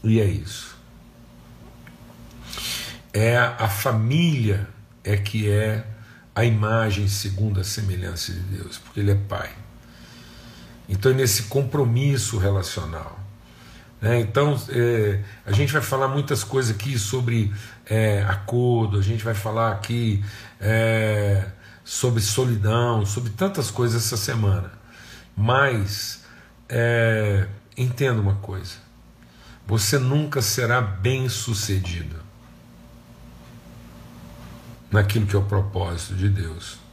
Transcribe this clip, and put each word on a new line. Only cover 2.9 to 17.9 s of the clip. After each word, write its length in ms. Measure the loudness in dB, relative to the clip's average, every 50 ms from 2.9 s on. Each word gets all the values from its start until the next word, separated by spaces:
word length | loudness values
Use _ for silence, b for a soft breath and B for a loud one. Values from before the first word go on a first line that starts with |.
| B B B B 0
É 240 | 2 4 4 6 4
a 300 | 2 2 0 -2 -2 -2
família 1000 | 0 0 0 0 2 2 2 2 4 4 4 4 2 2 2 2 2 0 -2 -6 -10 -20 -20 -20 -20 -10
é 140 | -2 -2 0
que 320 | 0 0 -2 -2 0 2 2
é 380 | 2 2 2 2 -2 -2 -6 B B B B B B B B B -2
a 100 | 2 2
imagem 640 | 4 4 2 2 2 2 2 2 2 0 0 0 0
segundo 520 | 0 -2 -4 -4 -2 0 0 0 0 0
a 40 | -2
semelhança 680 | -2 -4 -4 -2 -2 -2 -2 -4 -6 -6 -6 -6 -6
de 100 | -6 -6
Deus, 360 | -6 -6 -6 -8 -8 -12 -14
porque 240 | -16 -18 -10 -6 0
ele 120 | 2 2
é 20 | 2
Pai. 360 | 2 2 -2 -4 -6 -6 -8 -10 -14 -18 -20 -20 -20 B B B B B B B B B B B B B B B B B B B B B -6
Então 240 | -6 2 4 4
é 20 | 4
nesse 300 | 4 4 2 2 0 -2
compromisso 920 | 0 0 0 0 0 0 2 2 4 2 2 2 2 2 0 -2 -2 -2
relacional, 800 | 0 2 2 2 0 0 -2 -6 -8 -8 -8 -8 -10 -10 -12 -14 -14 -16 -16 -18 -20 B B B B B B B B B B B -4
né? 180 | 0 2 2 2
Então, 400 | 2 2 2 2 4 4 2 0 -2 -2
é, 540 | 0 2 2 2 4 2 2 2 0 -2 -4 B B B B
a 60 | 0
gente 200 | 2 2 2 4
vai 80 | 2 0
falar 280 | 0 0 0 0 0 0
muitas 360 | 0 -2 0 0 -2 -2 -2
coisas 320 | -2 -2 0 0 0 -2
aqui 220 | -2 -4 -2 -2 -2
sobre, 560 | -2 -2 -2 -2 0 0 2 2 2 0 -2 B B B B B -6
é, 360 | 0